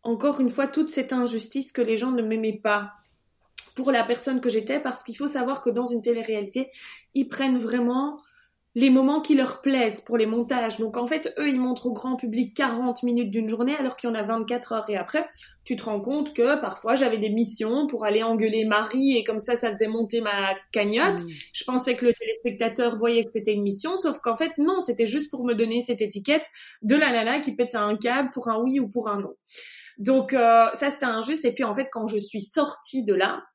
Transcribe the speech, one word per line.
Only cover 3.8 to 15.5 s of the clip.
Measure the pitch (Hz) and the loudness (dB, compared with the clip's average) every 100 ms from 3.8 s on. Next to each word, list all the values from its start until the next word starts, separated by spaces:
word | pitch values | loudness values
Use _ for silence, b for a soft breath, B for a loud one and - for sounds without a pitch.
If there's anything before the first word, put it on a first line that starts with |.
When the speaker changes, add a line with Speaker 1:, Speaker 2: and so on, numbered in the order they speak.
| 262 | 2
Speaker 1:
la | 247 | 2
personne | 226 240 - 262 | 2 -2 -2 0
que | 247 | 0
j'étais, | 220 214 285 | 0 0 -2
parce | 277 - | -4 -8
qu'il | - 226 | -10 -6
faut | 285 | -4
savoir | 285 247 269 | -2 -2 0
que | 247 | 0
dans | 226 247 | 0 -2
une | 240 | -2
télé-réalité, | 233 233 220 214 196 247 262 B B B B | 0 -2 -2 -4 -4 -4 -6 B B B B
ils | 277 254 | -2 -2
prennent | - 269 254 | 0 0 2
vraiment | 226 247 240 254 285 302 b b b b _ | 0 0 0 0 -2 -6 b b b b _
les | 240 269 | 2 6
moments | 254 269 302 | 8 6 2
qui | - | 4
leur | 277 262 - | 4 4 -2
plaisent | 277 262 220 202 | 0 2 2 -2
pour | - 226 | -2 0
les | |
montages. | 220 226 240 247 226 208 | 2 0 0 0 -2 -2
Donc | 220 233 | -4 -2
en | 240 | -2
fait, | 311 - - | -2 -2 -2
eux, | 294 | 0
ils | 254 | 2
montrent | 254 240 | 0 0
au | 254 | -2
grand | 220 254 240 | -4 -4 -4
public | 240 226 220 - | -2 -2 -2 0
quarante | 269 233 247 233 | 0 0 -2 0
minutes | 247 240 214 | 0 0 0
d'une | 220 220 | -2 -2
journée | 220 247 294 | 0 0 0
alors | 262 - | -2 -4
qu'il | 240 | -4
y | |
en | |
a | 226 | -4
vingt-quatre | 208 226 226 247 247 | -2 -2 -2 -4 -2
heures. | 226 214 | -6 -2
Et | 196 | -4
après, | 180 302 339 B B | -2 -4 -4 B B